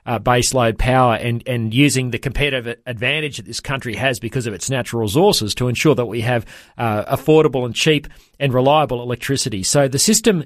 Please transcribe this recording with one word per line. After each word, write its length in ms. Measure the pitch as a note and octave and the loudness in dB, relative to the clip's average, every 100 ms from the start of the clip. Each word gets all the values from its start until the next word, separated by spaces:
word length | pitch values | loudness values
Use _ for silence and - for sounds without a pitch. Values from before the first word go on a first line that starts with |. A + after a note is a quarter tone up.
uh, 140 | B2 A2+ | -6 -2
baseload 580 | A2+ B2 A#2 C3 A#2 G#2 | 2 2 2 2 0 2
power 380 | B2+ C3 B2+ | 2 4 4
and, 280 | A2 A#2+ A#2 B2+ | 2 -2 -4 -4
and 240 | B2 A2 | -4 -2
using 380 | A#2+ C#3+ C3+ B2+ | 2 2 2 -4
the 80 | A#2 | -4
competitive 600 | C3 G#2 C#3+ C3 A#2 A#2 | -4 -2 -2 -2 -6 -10
advantage 540 | - A2+ B2 D3+ D3+ A#2+ | -10 -4 -2 -2 -4 -8
that 80 | F#2+ | -10
this 140 | A#2 | -10
country 360 | - C3+ B2+ G2+ | -6 -6 -6 -2
has 240 | C3+ A#2+ | -2 -2
because 260 | A2+ C3 A2+ | -4 -4 -4
of 60 | |
its 160 | F#2+ - | -6 -4
natural 320 | C3 - A#2 | -4 -4 -2
resources 540 | G#2+ B2 G3+ F#3+ G#2+ | 0 4 4 2 -2
to 140 | - B2 | -2 -2
ensure 260 | A#2 D#3 | 2 2
that 100 | A#2+ | 2
we 160 | A#2 A#2 | 0 -4
have, 240 | A2+ A#2+ - - - - | -2 -2 -4 -16 -20 -6
uh, 400 | A#2 G#2+ - C3+ | -2 -2 -2 -2
affordable 480 | - D#3 D#3 C3 | 4 4 4 0
and 100 | B2 | -4
cheap 320 | A2 D#3+ D3+ - - _ _ | 0 2 0 -2 -18 _ _
and 140 | C#3 | 0
reliable 480 | B2 C3+ D#3 C#3+ A#2+ | 2 4 4 2 -2
electricity. 640 | B2 A#2+ - C3+ B2 G#2 | -6 -6 -4 -4 -4 -4
So 260 | F#2 C#3+ C#3 | 0 2 2
the 100 | C3+ | 2
system 460 | - A3 A#3 F3+ | 2 4 2 0